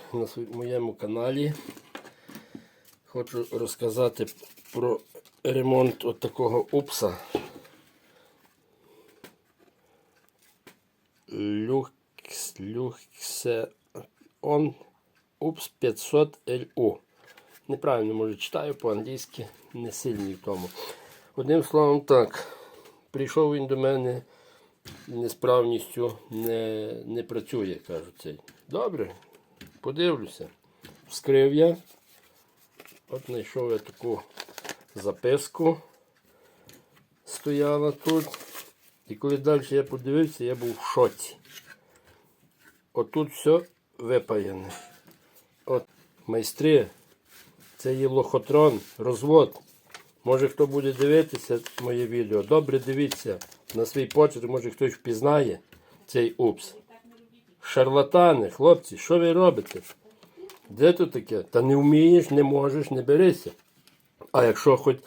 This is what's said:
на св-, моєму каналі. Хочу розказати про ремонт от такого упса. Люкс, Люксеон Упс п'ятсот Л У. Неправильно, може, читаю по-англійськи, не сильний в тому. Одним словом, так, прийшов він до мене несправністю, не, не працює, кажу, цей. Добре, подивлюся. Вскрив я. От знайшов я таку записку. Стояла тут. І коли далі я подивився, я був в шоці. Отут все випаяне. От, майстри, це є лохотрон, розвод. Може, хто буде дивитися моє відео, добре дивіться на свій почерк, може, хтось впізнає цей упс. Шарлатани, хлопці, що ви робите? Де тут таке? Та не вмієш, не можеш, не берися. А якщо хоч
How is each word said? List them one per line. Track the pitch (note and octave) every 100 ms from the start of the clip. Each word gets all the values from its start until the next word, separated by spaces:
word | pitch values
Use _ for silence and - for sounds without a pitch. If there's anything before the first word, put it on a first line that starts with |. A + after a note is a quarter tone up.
| -
на | A#2+
св-, | A2 A#2+ A2 A#2
моєму | B2 B2 A#2
каналі. | G#2+ G#2+ A2+ B2+ C#3 D3 D3 - - - - - _ - - - - - _ _ _ _
Хочу | B2+ A#2+ A#2+ A#2
розказати | A#2 A2+ - A#2 A2+ A#2+ - A2 - - - -
про | A#2+ B2 A2 - - - _
ремонт | C3 C3 C3 C3 B2+ A#2 A#2+
от | A2+
такого | A2+ - A#2+ A#2 -
упса. | C#3+ C#3+ - G2+ E2+ - - - - - _ _ _ _ _ _ _ _ _ _ _ _ _ _ _ - _ _ _ _ _ _ _ _ _ _ _ _ _ - _ _ _ _ _ -
Люкс, | A2 G#2 G#2 A2 C3+ C3 _ _ _ - - - -
Люксеон | F#2+ A#2 B2+ - _ - - - A#2+ A#2 - _ _ - - _ _ _ - D3 D3+ - _ _ _ _ _ -
Упс | D#3 D#3 -
п'ятсот | _ B2 G#2+ - D3 D3+ - -
Л | B2+ C3 -
У. | A2 - _ _ _ - _ _ -
Неправильно, | C#3 D3+ A#2+ A2
може, | A2 A2 G2+
читаю | - D#3 D3 C3+
по-англійськи, | A#2 G#2 A2+ C3 - - A2 - _
не | A#2+ A#2
сильний | - C3 G#2 G2
в | F#2
тому. | - F#2 F2+ - - - - - _ -
Одним | C3 D#3+
словом, | - D3+ D3 C#3+
так, | C#3+ C3 A2 - - - - - - _ _
прийшов | C3+ C3 D#3+ D3+
він | D3 C3+
до | C3+
мене | C3+ C3+ B2 B2 - _ _ _ _ _ - - -
несправністю, | A#2 A#2 - B2+ B2 A#2 A2+ - B2 A#2+ A2 -
не, | A2 A2+ A2+ A2 A2 G#2+ A#2 -
не | A#2
працює, | A2+ A#2 - B2 F#2+ D#2 -
кажу, | E2 E2 -
цей. | D#2+ D2+ - _ -
Добре, | F#3 A#3 D#3 F2+ - _ _ _ - - _
подивлюся. | B2+ D3 F3 C#3 F#2+ - - _ _ _ - - -
Вскрив | - - C3+ C#3
я. | D3 E3+ F3 - _ _ _ _ _ _ _ _ _ - - _
От | C3 B2+
знайшов | B2 G#2 C3 A#2+
я | G#2+
таку | - - A#2+ F#2+ - - - - - - _ G#2+
записку. | G2 - A#2+ C#3 - - D#3+ D#3+ - _ _ _ _ _ _ _ _ - _ _ _ _ -
Стояла | - D3 C#3+ C#3+ D3 D3
тут. | C#3+ D#3+ D#3+ D3+ - - - - _ _ _ -
І | G#2+
коли | C#3 C#3
далі | C#3 C#3+ C3+
я | C#3
подивився, | C3+ C3 B2+ D3 D#3 -
я | A#2+ A#2+
був | A#2+
в | G#2 -
шоці. | C3 A#2 - - - _ - - - _ _ _ _ _ _ _ _ _ _ _
Отут | A#2+ A2+ D#3 C#3+
все | - D3+ E3 F3 _ _ -
випаяне. | A#2 B2+ - G#2+ F#2+ F#2+ F#2+ - - - _ _ _ _ _ _ -
От, | B2+ - _ _ _ -
майстри, | A2+ - - D3+ D3 F#2+ - _ _ _ - - _ - -
це | C3
є | C3 C3+
лохотрон, | C3 B2+ B2+ - D3+ D3+ G#2+ - -
розвод. | A2+ A2+ C#3+ D#3 C3+ - - _ _ - _ _
Може, | A#2+ C3 C3+
хто | - C#3+
буде | C#3 C3+
дивитися | B2+ C#3+ D#3 D#3+ - - A#2+ - -
моє | B2 A#2+ A#2
відео, | A#2+ G#2 G#2
добре | G2 D#3 C#3 C3+
дивіться | B2+ C3+ C#3 - A2+ F#2 - - - A2+
на | A2+
свій | C#3 B2
почерк, | D3+ D3 A#2+ A#2+
може, | B2+ A#2
хтось | - C3
впізнає | - B2 A2 C#3+ D3 A#2+ - _ - _ _ -
цей | B2+ A2+
упс. | - A#2 - - - _ - _ - _ _ _ _
Шарлатани, | - - C3 C#3 C#3 F3+ F3 C3+ F#2+
хлопці, | - D#3 E3+ - -
що | - E3+
ви | E3+
робите? | E3+ F3+ A#2+ - F#2+ - - _ _ - - - - -
Де | G#2 D#3
тут | F3 -
таке? | B2+ - G#2+
Та | - A#2+
не | C3 C#3
вмієш, | C#3+ D#3 E3 F3 D3+
не | C#3+
можеш, | C#3 C#3 C#3 D3 C#3+
не | C3
берися. | B2 D3+ F#3 - - - _ _ _ _ _ - -
А | B2+ A#2+
якщо | G2+ D3 B2+
хоч | C#3+ B2+